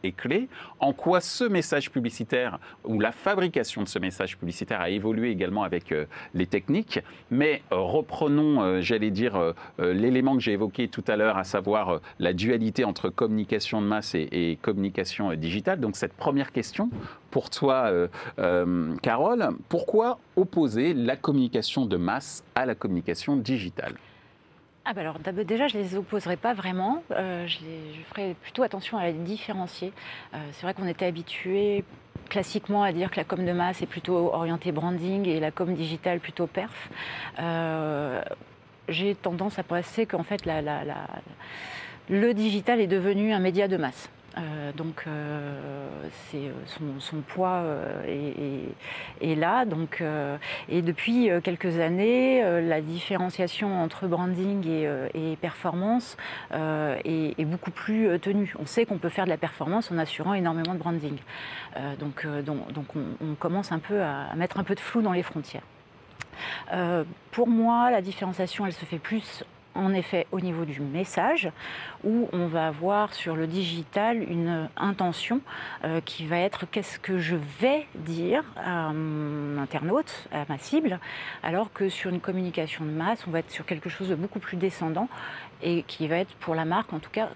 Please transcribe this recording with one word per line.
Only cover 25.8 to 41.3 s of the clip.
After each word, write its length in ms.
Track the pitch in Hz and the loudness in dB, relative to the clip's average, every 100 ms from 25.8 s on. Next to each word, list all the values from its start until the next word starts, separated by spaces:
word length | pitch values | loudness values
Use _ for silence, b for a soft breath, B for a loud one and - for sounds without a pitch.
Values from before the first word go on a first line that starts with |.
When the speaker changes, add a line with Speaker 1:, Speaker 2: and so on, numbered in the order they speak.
| 190 190 | -2 -2
Speaker 2:
opposerai 400 | 196 208 175 180 | -2 -2 0 0
pas 200 | 233 226 | 0 0
vraiment. 480 | 185 185 190 302 339 | 0 0 2 0 -2
Euh, 340 | - 190 175 175 | -2 -2 -4 -4
je 140 | 165 | -6
les, 340 | 160 160 156 151 | -6 -12 -12 -14
je 80 | 160 | -12
ferai 300 | - 196 170 | -6 -4 -6
plutôt 220 | - - | -6 0
attention 340 | 247 190 - 220 | 0 0 -4 -2
à 80 | 175 | 0
les 80 | |
différencier. 800 | 160 170 214 - 190 180 - 185 202 B B B | 0 -4 -6 -6 -4 -4 -6 -8 -8 B B B
Euh, 40 | - 147 | -10 -10
c'est 100 | 143 | -6
vrai 100 | 175 | -6
qu'on 140 | 190 190 | -2 -2
était 180 | 165 180 | 0 0
habitué 800 | 170 165 - 185 196 208 202 - - - - - | -2 -6 -6 0 2 2 2 -2 -10 -16 -16 -4
classiquement 520 | 202 185 208 - 208 | -2 0 -2 0 2
à 100 | 202 | 4
dire 200 | 170 180 | 2 0
que 60 | - | -2
la 60 | |
com 220 | 151 180 180 | -2 0 0
de 60 | |
masse 320 | 175 175 180 | 2 0 -2
est 40 | - | -6
plutôt 460 | 170 170 180 170 | -6 0 2 2
orientée 380 | - 165 170 180 | 2 0 -2 -2
branding 560 | 156 170 180 175 196 190 | -2 0 -2 0 0 0
et 120 | 156 | 2
la 120 | 156 | 0
com 240 | - 180 170 | 0 -2 0
digitale 440 | 160 165 185 175 | -2 -2 0 -2
plutôt 280 | - - 170 | -4 -4 -2
perf. 420 | - - - - B B B B - | -2 -6 -8 -14 B B B B -6
Euh, 800 | 170 165 165 160 156 147 147 123 - - - - - - - | -2 0 0 0 0 0 -2 -2 -4 -8 -12 -20 -20 -16 -6
j'ai 240 | 165 202 | -2 0
tendance 460 | 196 190 175 196 196 | 0 -2 0 -2 -2
à 40 | |
penser 440 | 180 175 175 - 226 | -2 -2 -2 -2 0
qu'en 160 | 175 | 0
fait, 220 | - 208 - | -2 -4 -2
la, 160 | 156 | -2
la, 200 | 147 147 | 0 -2
la, 220 | 143 - - - - | -4 -6 -8 -10 -12